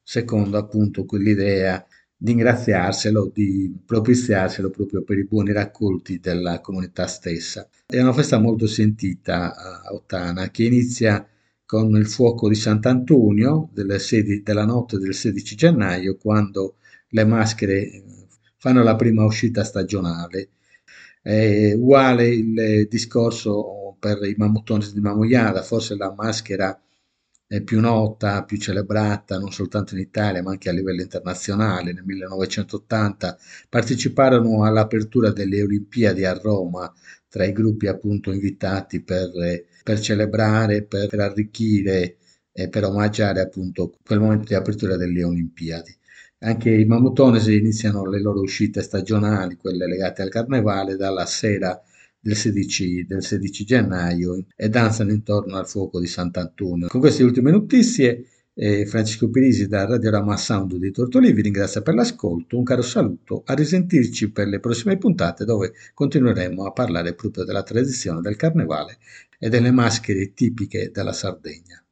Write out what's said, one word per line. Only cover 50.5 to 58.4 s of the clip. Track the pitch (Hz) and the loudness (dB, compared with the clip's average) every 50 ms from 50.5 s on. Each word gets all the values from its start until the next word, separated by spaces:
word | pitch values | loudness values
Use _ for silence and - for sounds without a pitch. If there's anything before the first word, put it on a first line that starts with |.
| 135 127 104 104 101 98 98 98 98 | 0 0 0 0 0 0 -2 -4 -4
dalla | 95 98 98 98 92 87 | -4 -2 -4 -2 -4 -4
sera | 92 - - - 110 104 95 92 92 90 - _ _ _ _ _ _ _ _ | -6 -6 -4 -2 0 0 0 -2 -4 -6 -6 _ _ _ _ _ _ _ _
del | _ 107 104 | _ -4 -4
sedici, | 104 - 113 98 101 95 - - - 98 90 90 90 87 | -2 -2 -2 -2 -2 -2 -4 -4 -4 -4 -2 -4 -4 -6
del | 87 95 98 92 | -6 -6 -8 -6
sedici | - 113 98 92 95 - - 104 | -4 -6 -4 -4 -6 -8 -8 -4
gennaio | 104 127 123 104 95 92 90 87 87 87 87 90 90 90 92 92 _ _ | 2 2 2 2 2 -2 -2 -2 -2 -2 -2 -2 -4 -4 -6 -8 _ _
e | _ - 107 | _ -4 -2
danzano | 107 120 117 110 107 110 110 98 107 | 0 2 2 2 0 0 -2 0 0
intorno | 104 107 - 104 104 104 98 95 | -2 -2 -2 -2 -2 -2 -4 -8
al | 95 90 - | -8 -8 -8
fuoco | - 104 98 - - 90 | -6 -6 -6 -6 -4 -4
di | 87 | -6
Sant'Antonio. | 87 - - 90 87 87 90 87 85 _ - 101 92 87 87 87 85 | -4 -4 -6 -6 -6 -4 -6 -8 -8 _ -8 -6 -4 -4 -4 -4 -2
Con | - 127 | -2 4
queste | 131 151 - - 127 | 4 4 6 6 4
ultime | 123 120 127 120 135 | 4 4 4 4 6
notizie, | 165 208 208 - - 254 220 - - - 135 120 117 120 123 _ _ _ | 6 4 4 4 4 6 6 4 4 2 2 2 2 0 -8 _ _ _